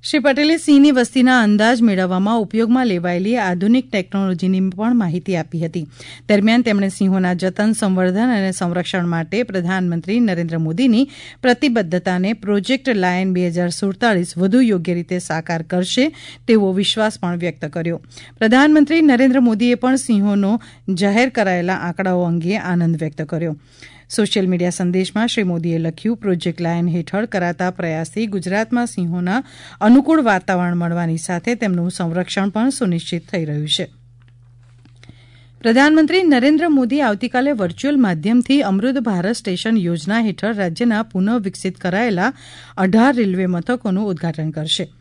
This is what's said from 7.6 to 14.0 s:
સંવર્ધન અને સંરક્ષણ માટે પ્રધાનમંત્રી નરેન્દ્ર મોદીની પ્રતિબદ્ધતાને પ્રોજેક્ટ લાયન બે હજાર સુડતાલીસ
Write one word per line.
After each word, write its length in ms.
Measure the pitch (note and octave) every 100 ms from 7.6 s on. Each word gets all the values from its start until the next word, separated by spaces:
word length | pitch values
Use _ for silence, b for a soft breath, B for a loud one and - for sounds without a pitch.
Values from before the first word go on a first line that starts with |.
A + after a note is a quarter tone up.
| G#3+
સંવર્ધન 540 | A3 G3+ F#3 F#3 F#3 B3
અને 260 | A3 F#3+
સંરક્ષણ 540 | F#3 F3 F3 F3 F#3+ F3
માટે 360 | E3 D#3+ G3+
પ્રધાનમંત્રી 760 | B3 F#3+ E3+ F#3+ F3+ E3+ E3+ A3+
નરેન્દ્ર 380 | A#3 F3 E3+ E3
મોદીની 520 | D#3+ E3+ C4 A3 C#4 B B B
પ્રતિબદ્ધતાને 920 | B3+ A#3+ D4 A#3 F3+ F3+ F3 F3+ F#3
પ્રોજેક્ટ 560 | A3 G3 G3+ F#3 C4 C4+
લાયન 440 | A3 F#3 F3+ F#3+
બે 140 | F3+ F3+
હજાર 220 | E3+ F3
સુડતાલીસ 680 | E3+ G3 F#3+